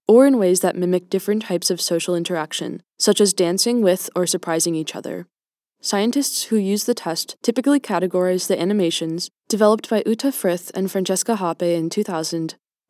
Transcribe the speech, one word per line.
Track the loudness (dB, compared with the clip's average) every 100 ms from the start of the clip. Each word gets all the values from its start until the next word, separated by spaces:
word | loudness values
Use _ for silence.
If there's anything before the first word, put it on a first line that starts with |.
| 6
or | 8 8
in | 6
ways | 4 2
that | 2 0
mimic | 0 0 0
different | -4 -2 -2
types | -2 -4 -4
of | -4
social | -2 -2 -2
interaction, | -2 -2 -4 -6 -8 -8 -10 -16 _
such | 2 4
as | 4
dancing | 4 0 2 0 2
with | 2 2 -2
or | -4 -2
surprising | -2 -2 -2 0
each | -2 -6
other. | -8 -10 -10 -12 _ _ _ _ _
Scientists | -4 0 2 0 -2 -4
who | -2 0
use | 2 0
the | 0
test | -2 -4 -6 -8 -4
typically | -2 0 2 0
categorize | 0 -2 -2 0 0 0 0
the | 0
animations, | 0 2 0 0 -4 -6 -8 _ _
developed | 2 4 4 0
by | -2
Uta | 0 -2 -2
Frith | -2 -2 -2 -6
and | -6 -4
Francesca | -2 -2 -2 -2 -2
Hoppe | -2 -2
in | 0 0 -2
two | -2
thousand, | -4 -4 -4 -4 -6 -8 _ _ _